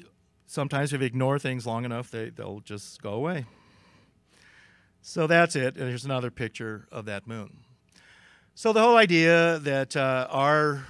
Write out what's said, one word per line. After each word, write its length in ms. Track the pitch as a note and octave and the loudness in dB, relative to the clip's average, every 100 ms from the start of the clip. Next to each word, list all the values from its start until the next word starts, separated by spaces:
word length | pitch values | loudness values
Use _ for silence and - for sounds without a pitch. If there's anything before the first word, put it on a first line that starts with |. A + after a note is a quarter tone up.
| - _ _ _ _ | -20 _ _ _ _
sometimes 480 | - C3+ C#3 C#3+ | -8 -4 -2 -2
if 60 | C#3 | -2
you 40 | C3 | -2
ignore 320 | B2 C3 C#3 | 0 0 0
things 280 | C#3 B2+ A#2 | -2 -6 -6
long 180 | A2+ | -6
enough, 260 | B2 A#2 A#2+ | -6 -8 -8
they, 200 | A#2 A2+ | -10 -10
they'll 300 | A2+ G2+ G2+ | -12 -14 -14
just 420 | - G#2 - - | -14 -14 -14 -14
go 100 | G#2 | -8
away. 320 | G#2+ D3+ F3 A#2 _ _ _ _ _ _ _ _ _ _ _ _ _ _ _ | -6 -4 -6 -10 _ _ _ _ _ _ _ _ _ _ _ _ _ _ _
So 240 | - - D#3 | -10 -2 4
that's 280 | E3+ E3+ | 4 4
it. 220 | D3+ B2+ - | 2 -2 -4
And 100 | B2+ | -6
here's 180 | B2 C3+ | -6 -6
another 240 | C3 B2 | -4 -6
picture 580 | - A2+ - A2+ G#2+ - | -6 -8 -8 -10 -12 -14
of 140 | - | -14
that 220 | G#2+ G2+ G#2+ | -10 -10 -10
moon. 320 | A2+ G2+ - _ _ _ _ _ _ _ _ _ | -14 -14 -18 _ _ _ _ _ _ _ _ _
So 180 | - A3+ | -4 0
the 80 | A3 | 4
whole 160 | A3+ A#3 | 6 6
idea 640 | G#3 E3+ E3 E3+ E3+ E3 | 6 6 6 6 4 2
that, 380 | C#3+ C3+ C3+ D3 | -2 -2 -2 -2
uh, 320 | C3 C3 B2+ | 0 0 -2
our 560 | C#3 C#3 D3+ D3+ C#3 | 0 2 4 2 -2